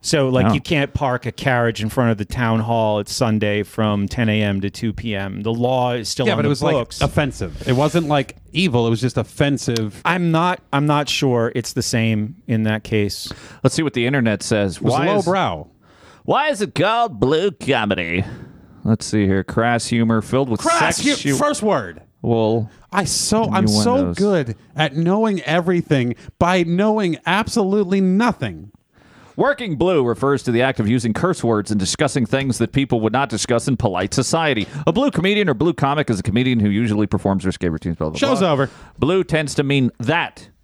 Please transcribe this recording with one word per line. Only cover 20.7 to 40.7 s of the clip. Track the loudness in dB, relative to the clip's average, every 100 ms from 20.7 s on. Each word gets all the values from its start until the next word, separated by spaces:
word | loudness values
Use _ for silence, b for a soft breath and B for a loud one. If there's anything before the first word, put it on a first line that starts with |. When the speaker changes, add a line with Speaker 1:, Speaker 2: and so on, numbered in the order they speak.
| 2 0 0
Speaker 2:
sexual | -2 -2 -2
Speaker 3:
hu-, | 0
first | 0 0
word. | 0 -2 -4 -14 -20 _
Speaker 2:
Well, | -2 2 2 0 -2 B B
Speaker 3:
I | -4
so, | -2 -4 0 0 0
I'm | 0 2
so | 2 2 2
Speaker 2:
innuendos. | 0 0
Speaker 3:
good | 0 0 -2 -8 b -4
at | -2
knowing | 0 0 2 0 -2
everything | -2 -2 2 0 2 0 0 -4 B -2
by | 2 2
knowing | 2 0 2 0 0 -2 -2
absolutely | -2 0 0 2 2 2 2
nothing. | 2 2 2 0 -4 -6 -16 _ _ B B B B -2
Speaker 2:
Working | 0 0 -4 0
blue | 2 4
refers | 2 2 2 0
to | 0
the | 2
act | 2 2
of | 2
using | 2 0
curse | 0 0 0
words | 2 0 0
and | -2
discussing | -2 0 0 0
things | 0 0 0 0
that | 0
people | 0 0 0
would | 2
not | 0 -2
discuss | -4 0 0 0
in | 0
polite | 0 0 -2
society. | -2 0 0 0 0 -2 -4 -2
A |
blue | 2 0
comedian | 0 0 2 0
or |
blue | 2 0
comic | 2 0 0 0
is | -2
a |
comedian | 0 0 2 2
who | 2
usually | 2 0 0 0
performs | 0 0 0
risque | -2 -2 -4
routines, | -4 -6 -4
blah, | -4
blah, | -2
Speaker 3:
Show's | 0 2
Speaker 2:
blah. | 2
Speaker 3:
over. | 0 -2 B B -4
Speaker 2:
Blue | 0 0
tends | 0 -2 -2 -2
to |
mean | 0 2 2 -2
that. | -2 -2 -2 -8 -20 _ _